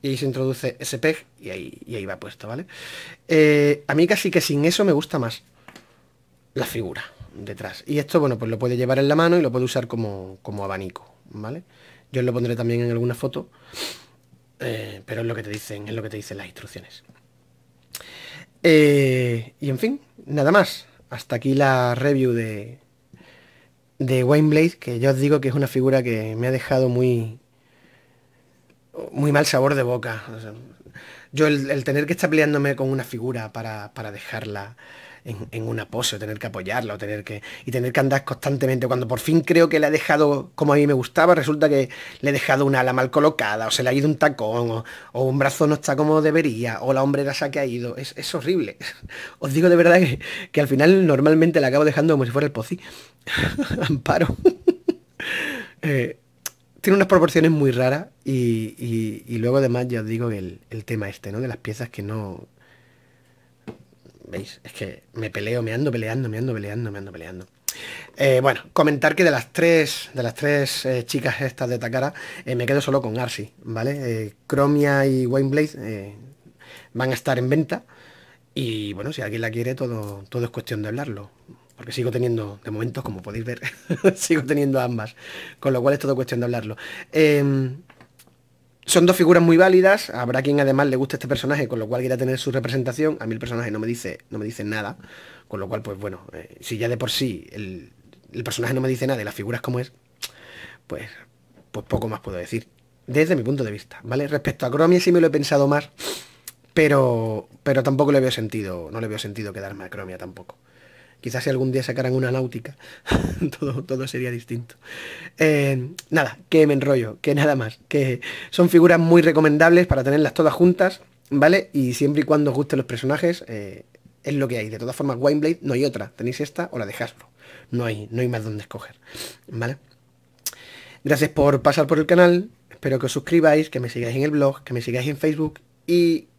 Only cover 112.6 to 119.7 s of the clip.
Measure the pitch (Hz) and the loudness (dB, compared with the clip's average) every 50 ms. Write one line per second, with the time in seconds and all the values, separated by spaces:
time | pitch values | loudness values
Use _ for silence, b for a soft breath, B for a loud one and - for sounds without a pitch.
112.6 | 117 - 139 B B B B B B B B - - - - - 175 147 - - | -14 -14 -18 B B B B B B B B 0 0 -2 -4 -4 -6 -6 -4 -6
113.6 | - 139 123 117 - - 131 127 131 127 - 131 123 123 120 117 117 - 117 117 | -6 -6 -4 -6 -6 -6 -6 -6 -6 -6 -6 -6 -6 -6 -8 -8 -8 -8 -8 -8
114.6 | 120 - - _ B B B B B B B B B B B - 160 156 151 147 | -8 -12 -20 _ B B B B B B B B B B B 2 4 4 4 4
115.6 | 143 139 135 131 123 139 175 - - _ 156 160 147 - - - - _ - 160 | 2 2 0 -2 -4 -6 -10 -16 -10 _ 0 2 2 0 -4 -12 -8 _ 6 6
116.6 | 156 147 147 139 135 139 139 131 113 107 107 - - 147 143 143 143 151 143 131 | 8 8 6 2 4 2 2 2 2 -2 -6 -4 -2 0 2 4 4 2 2 2
117.6 | 117 110 - _ _ _ - 147 139 131 123 - B B B B B B B - | 0 -4 -6 _ _ _ 0 0 0 0 -2 -4 B B B B B B B 4
118.6 | 175 175 180 170 165 175 175 165 165 165 170 175 160 165 160 156 156 156 147 151 | 4 6 8 8 8 10 8 6 6 8 8 8 8 8 6 6 4 4 6 6
119.6 | 165 170 | 6 8